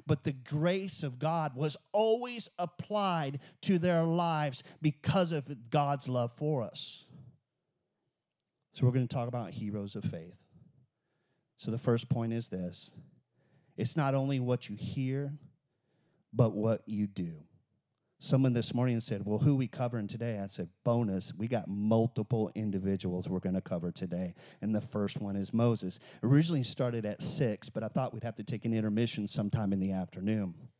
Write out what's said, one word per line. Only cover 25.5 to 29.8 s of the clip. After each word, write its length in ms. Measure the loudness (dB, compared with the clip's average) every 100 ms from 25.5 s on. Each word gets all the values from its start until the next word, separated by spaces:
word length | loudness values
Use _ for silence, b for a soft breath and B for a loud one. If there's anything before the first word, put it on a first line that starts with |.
Moses. 460 | 2 4 2 -2 -10 B B
Originally 400 | 4 4 4 0
started 420 | -2 -2 -2 -2
at 160 | -4 -6
six, 480 | -6 0 0 0 -6
but 140 | -6
I 60 | -4
thought 260 | -2 -2
we'd 100 | -4
have 120 | -8 -8
to 60 |
take 220 | -8 -6
an 80 | -2
intermission 560 | 0 0 2 0 -2 -4
sometime 460 | -2 0 0 0
in 40 |
the 140 | 0